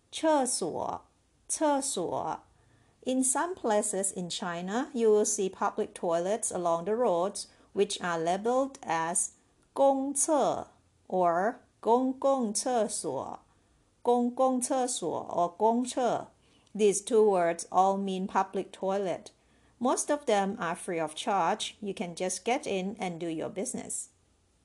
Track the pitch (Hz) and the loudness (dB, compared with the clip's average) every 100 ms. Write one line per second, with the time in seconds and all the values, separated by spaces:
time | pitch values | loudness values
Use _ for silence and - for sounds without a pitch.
0 | _ - 320 302 254 - 170 - - - | _ -2 2 4 2 -2 -4 -4 -6 -6
1 | - _ _ _ - - 302 277 269 202 | -12 _ _ _ -8 0 2 2 0 -2
2 | 165 131 160 - - _ _ _ _ _ | -2 -2 -4 -6 -10 _ _ _ _ _
3 | - 262 254 285 339 370 233 208 214 190 | -2 0 2 0 -2 -2 0 2 2 -2
4 | 196 190 170 - 185 170 180 220 254 240 | -4 -4 -6 -6 -6 -6 -4 -4 -4 2
5 | 226 208 208 - 190 - 202 - 208 - | 4 6 4 0 -2 -2 -2 -2 -6 -4
6 | 185 165 180 233 - 185 175 170 175 220 | -2 0 0 -2 -2 -2 0 0 0 0
7 | 240 170 190 196 - _ _ 190 202 - | 2 2 0 -4 -12 _ _ 0 0 -2
8 | 180 170 165 185 226 254 269 - - 165 | -2 -2 0 0 0 0 0 -4 -2 0
9 | 165 180 - - _ _ _ - 277 269 | 0 -2 -4 -8 _ _ _ 2 4 4
10 | 269 277 - 302 190 139 - _ _ _ | 0 -2 2 4 2 0 -6 _ _ _
11 | - 185 175 170 208 254 _ _ - 240 | -4 2 2 4 0 -2 _ _ 2 2
12 | 262 262 277 269 226 220 262 247 240 - | 2 0 0 2 0 -2 0 0 0 -2
13 | 160 131 - - _ _ _ _ _ _ | -6 -6 -6 -12 _ _ _ _ _ _
14 | - 240 240 247 262 254 247 254 247 - | 2 2 2 2 2 2 0 0 0 -2
15 | 165 131 - - 175 - 220 233 254 - | -4 -4 -4 0 -2 2 2 2 0 -2
16 | 240 151 - _ _ _ _ 196 208 185 | 0 0 -4 _ _ _ _ 2 4 2
17 | - 226 214 190 170 170 - 185 190 196 | 2 4 6 4 2 0 0 2 4 2
18 | 196 185 190 196 190 196 - - 190 196 | -2 -4 -2 0 0 -2 -8 -6 -4 -2
19 | 190 151 - - _ _ _ - 247 330 | -2 -4 -10 -20 _ _ _ -4 0 0
20 | - 294 - 302 196 196 170 175 - 165 | 0 0 2 2 2 -2 -4 -4 -4 -2
21 | 156 - - 196 165 214 - - 202 190 | -4 -4 -2 2 2 0 -4 -8 -8 -8
22 | 175 165 185 185 - 269 - 196 185 - | -8 -4 -4 -2 -2 -2 -2 -4 -4 -6
23 | 185 165 170 160 147 185 233 - - - | -6 -6 -6 -6 -6 -6 -6 -8 -8 -10
24 | - _ _ _ _ _ | -12 _ _ _ _ _